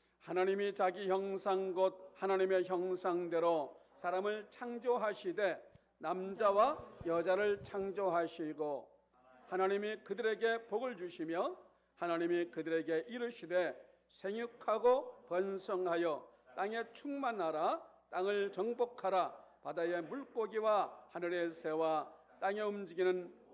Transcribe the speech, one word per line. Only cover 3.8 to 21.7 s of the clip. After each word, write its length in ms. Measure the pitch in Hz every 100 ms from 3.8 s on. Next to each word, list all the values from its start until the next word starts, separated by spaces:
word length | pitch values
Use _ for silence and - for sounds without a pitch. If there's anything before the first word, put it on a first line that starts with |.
| _
사람을 560 | - 180 185 208 214 208
창조하시되 1500 | - 240 240 247 240 214 196 185 170 190 143 - - _ _
남자와 1000 | 156 185 190 196 208 196 254 311 - -
여자를 580 | 170 170 170 190 208 202
창조하시고 1300 | - 202 196 190 190 170 165 - 156 151 147 131 - _ _ _ - - -
하나님이 560 | 185 190 202 208 214
그들에게 640 | - 202 220 220 226 226 226
복을 300 | 214 254 190
주시며 580 | 175 - 160 170 285 370 - _ _
하나님이 560 | _ 175 165 170 175 175
그들에게 540 | 165 160 165 160 160 196
이르시되 760 | 240 240 - 160 180 160 - - _ _
생육하고 1160 | - 196 220 233 - - 214 240 262 - - -
번성하여 1040 | 175 196 190 202 185 180 170 170 139 - - - -
땅에 260 | 202 226 226
충만하라. 920 | - 285 277 262 214 160 156 190 330 - - _
땅을 420 | 180 196 202 202
정복하라. 840 | 185 220 240 240 - 190 185 143 - - -
바다의 400 | 143 156 170 175
물고기와 1040 | 156 269 262 240 214 214 214 208 143 - -
하늘의 420 | 170 170 175 170
새와 600 | 165 156